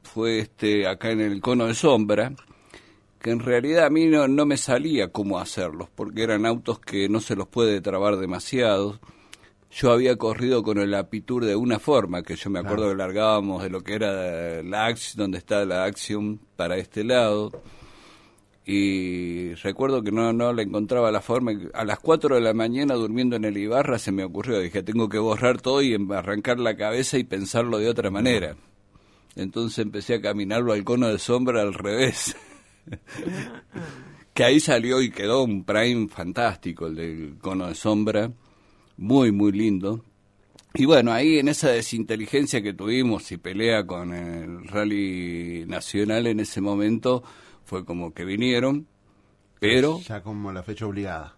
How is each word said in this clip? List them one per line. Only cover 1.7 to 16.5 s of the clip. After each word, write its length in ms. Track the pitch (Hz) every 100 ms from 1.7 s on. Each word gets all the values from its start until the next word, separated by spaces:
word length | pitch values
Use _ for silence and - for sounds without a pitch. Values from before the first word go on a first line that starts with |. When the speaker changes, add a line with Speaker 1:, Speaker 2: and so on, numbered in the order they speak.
Speaker 1:
Sombra, 600 | 113 156 117 107 104 123 135 _ - _ - _ _ _ _
que 120 | 113
en 80 | 117
realidad 460 | 120 120 139 165 151
a 40 |
mí 160 | 156 165
no, 220 | 151 135
no 180 | 143 147
me 100 | 135
salía 540 | - 127 156 139 92
cómo 280 | - 101 92
hacerlos, 500 | 90 - 87 80 95
porque 300 | - 101 107
eran 220 | 113 107 113
autos 340 | 117 120 110
que 300 | - 101 98
no 100 | 107
se 160 | - 101
los 120 | 92
puede 340 | 120 113 101
trabar 360 | 90 92 104 98
demasiado. 840 | 92 90 - 127 117 98 101 107 - - _ - - _ _
Yo 200 | - 127
había 240 | 120 127 120
corrido 480 | 113 110 123 123
con 140 | 107 101
el 160 | 101
Apitur 500 | 101 90 110 - 123
de 120 | 113 101
una 220 | 123 107
forma, 440 | - 139 95 87
que 120 | 82 82
yo 120 | 98
me 100 | 95
acuerdo 240 | 98 104
Speaker 2:
Claro. 80 | 107
Speaker 1:
que 60 | 95
largábamos 640 | 92 101 110 107 101 92
de 60 | 92
lo 120 | 92
que 140 | 90 104
era 680 | 107 95 90 82 85 82
la 220 | 85 101 113
Ax-, 300 | 117 - -
donde 200 | 101 90
está 260 | - 104 98
la 180 | 90
Axiom, 540 | 95 101 - 104 104 107 -